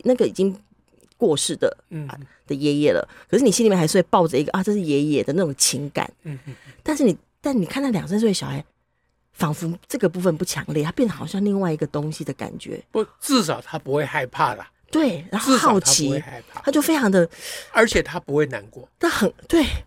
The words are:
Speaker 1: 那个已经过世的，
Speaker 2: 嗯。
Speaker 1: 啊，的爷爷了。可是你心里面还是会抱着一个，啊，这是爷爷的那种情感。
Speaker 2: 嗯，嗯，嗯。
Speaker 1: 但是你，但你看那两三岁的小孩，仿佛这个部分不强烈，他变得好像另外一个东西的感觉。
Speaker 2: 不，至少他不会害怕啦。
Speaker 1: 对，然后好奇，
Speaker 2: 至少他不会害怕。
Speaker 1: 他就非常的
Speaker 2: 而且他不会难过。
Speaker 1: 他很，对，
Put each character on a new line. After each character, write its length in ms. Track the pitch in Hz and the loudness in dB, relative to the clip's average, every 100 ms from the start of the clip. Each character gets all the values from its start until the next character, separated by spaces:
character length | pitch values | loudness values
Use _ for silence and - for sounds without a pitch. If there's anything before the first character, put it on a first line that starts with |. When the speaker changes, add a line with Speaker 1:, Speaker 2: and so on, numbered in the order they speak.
Speaker 1:
那 100 | 240 | 0
个 120 | 254 170 | 2 0
已 60 | |
经 260 | 113 196 190 _ _ _ _ _ _ | 0 -2 -2 _ _ _ _ _ _
过 180 | 214 143 | 0 2
世 180 | - | -2
的， 220 | 165 - - _ | -2 -2 -2 _
Speaker 2:
嗯。 180 | 160 143 | -10 -10
Speaker 1:
啊， 100 | 139 135 _ - | -14 -18 _ -8
的 80 | |
爷 220 | 139 147 143 | -2 0 4
爷 160 | 147 | 4
了。 140 | 87 - - - | 2 -2 -12 -2
可 60 | 208 | 4
是 80 | |
你 80 | 262 | 4
心 100 | 180 | 4
里 60 | 226 | 4
面 100 | 185 | 4
还 80 | 156 | 4
是 120 | 190 | 2
会 40 | |
抱 220 | 175 208 160 | 4 2 4
着 120 | 131 | 2
一 40 | |
个， 80 | 143 | 0
啊， 100 | 196 | -2
这 100 | 190 | 0
是 80 | 208 | 0
爷 220 | 165 143 | 0 0
爷 200 | 147 139 | 2 0
的 120 | 123 | 0
那 80 | 160 | 0
种 120 | 170 139 | -2 0
情 320 | - 127 143 | -2 -2 -6
感。 200 | - - - | -6 -8 -10
Speaker 2:
嗯， 160 | 160 135 143 | -14 -14 -14
嗯， 80 | 123 - | -20 -20
嗯。 60 | - | -10
Speaker 1:
但 140 | - 302 | -4 2
是 80 | |
你， 100 | 254 - _ _ | 2 0 _ _
但 120 | 294 | -4
你 120 | 262 170 | -2 -2
看 160 | 277 | -2
那 80 | 277 | -2
两 180 | 196 147 | -2 -2
三 100 | 208 | 0
岁 120 | 226 | 0
的 20 | |
小 140 | 180 139 | 0 -4
孩， 180 | 139 - _ _ _ _ _ _ | -8 -10 _ _ _ _ _ _
仿 180 | - 160 | -4 -4
佛 180 | 151 165 170 - | -2 -6 -8 -8
这 120 | 269 | -2
个 100 | 185 | -2
部 100 | 180 | 0
分 160 | 180 156 | -2 -2
不 80 | |
强 200 | - 143 156 | -4 -6 -4
烈， 140 | 151 | -4
他 80 | 151 | -2
变 160 | - 240 | 0 -2
得 80 | |
好 120 | 147 160 | -2 -6
像 180 | 196 | -2
另 160 | 208 196 | 0 0
外 100 | 180 | -2
一 60 | 151 | -2
个 100 | 147 | -4
东 240 | 147 151 | -4 -6
西 140 | 151 | -8
的 80 | 147 | -10
感 260 | 135 104 - | -10 -12 -12
觉。 240 | - - - | -12 -14 -6
Speaker 2:
不， 160 | 220 208 _ | -4 -4 _
至 220 | - 262 | 0 2
少 180 | 160 120 | 2 -4
他 180 | - 156 | -8 -10
不 160 | - | -4
会 120 | 147 139 | -2 -2
害 180 | 151 | -4
怕 300 | 127 - 143 | -4 -2 -2
啦。 140 | 104 - _ _ | -2 -12 _ _
Speaker 1:
对， 320 | 311 285 165 170 | 0 2 0 -4
然 80 | 202 | -4
后 160 | 247 247 | 2 4
好 200 | 285 202 | 4 4
奇， 300 | - - 143 | 4 2 2
Speaker 2:
至 60 | |
少 60 | 147 | -2
他 20 | |
不 40 | - | -6
会 60 | |
害 100 | 120 - | -16 -18
怕。 100 | - | -6
Speaker 1:
他 100 | - | 0
就 80 | 294 | 2
非 160 | 285 311 | 2 2
常 140 | 226 | 4
的 180 | 190 170 - - - - | 4 2 -2 -14 -14 -2
Speaker 2:
而 140 | - 226 | 2 2
且 160 | 180 | 2
他 160 | - 170 | -2 -6
不 160 | - | -2
会 120 | 143 147 | 0 0
难 180 | 117 104 | -4 -12
过。 180 | 127 - _ | -20 -20 _
Speaker 1:
他 100 | 339 | -2
很， 240 | - 190 - - | 2 0 -2 0
对， 180 | 339 262 - | 2 2 -2